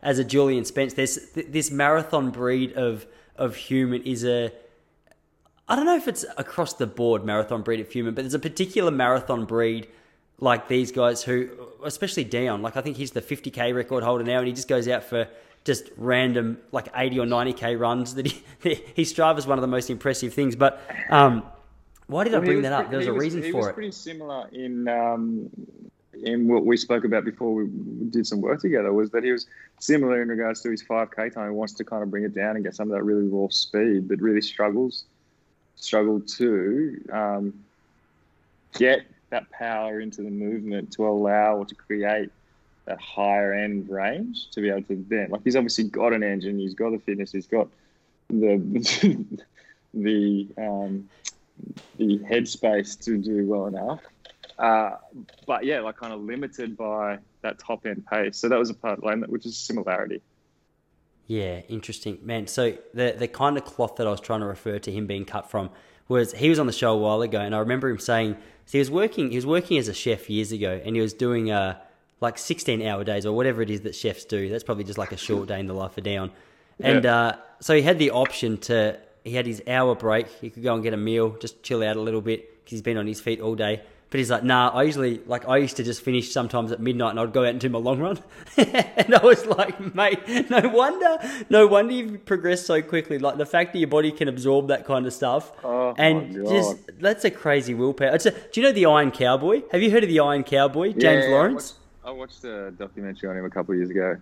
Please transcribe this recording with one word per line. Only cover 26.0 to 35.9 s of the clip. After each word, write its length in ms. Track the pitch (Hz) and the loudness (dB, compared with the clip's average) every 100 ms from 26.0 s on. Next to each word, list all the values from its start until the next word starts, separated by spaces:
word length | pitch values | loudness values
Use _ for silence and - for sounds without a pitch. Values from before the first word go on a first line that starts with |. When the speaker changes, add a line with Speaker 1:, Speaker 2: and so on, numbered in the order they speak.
| _ - | _ -10
Speaker 2:
in 240 | 117 120 117 | -4 0 4
what 180 | 120 87 | 4 4
we 100 | 120 | 2
spoke 280 | - 120 110 | 2 0 2
about 180 | 110 101 | 0 -2
before 280 | - 120 | -4 -4
we 140 | 110 101 95 - 117 113 | -2 -4 -6 -10 -8 -4
did 160 | 117 107 | -2 -2
some 160 | 107 | -2
work 180 | 101 147 | -2 -2
together, 320 | 190 139 101 | 0 0 2
was 200 | 101 110 | 2 0
that 120 | 117 | 0
he 80 | 123 | 0
was 140 | 123 - - - _ | -2 -4 -18 -20 _
similar 400 | - 151 131 123 | 0 2 4 2
in 80 | 117 | 0
regards 320 | 113 113 113 | -2 -4 -4
to 100 | 120 | -4
his 100 | 110 | -6
five 300 | - 113 110 - | -2 -2 -2 -4
K 140 | 113 | -8
time. 220 | 117 104 | -6 -6
He 40 | 104 | -6
wants 180 | 107 | -6
to 100 | 104 | -8
kind 180 | 107 110 | -8 -6
of 80 | 104 | -4
bring 140 | 101 | -4
it 100 | 104 | -4
down 220 | 104 104 107 | -2 -4 -2
and 100 | 101 | -6
get 100 | - | -6
some 140 | 107 | -4
of 80 | 101 | -2
that 60 | |
really 240 | 101 104 101 | 0 2 2
raw 200 | 98 98 | 0 -2
speed, 580 | - - 104 110 101 92 | -2 -2 0 2 2 0
but 120 | 95 | -2
really 200 | 110 107 | 2 0
struggles, 600 | 107 - 104 104 127 - - _ _ _ _ _ _ _ | -2 -2 0 0 -2 -4 -16 _ _ _ _ _ _ _
struggled 520 | - | -2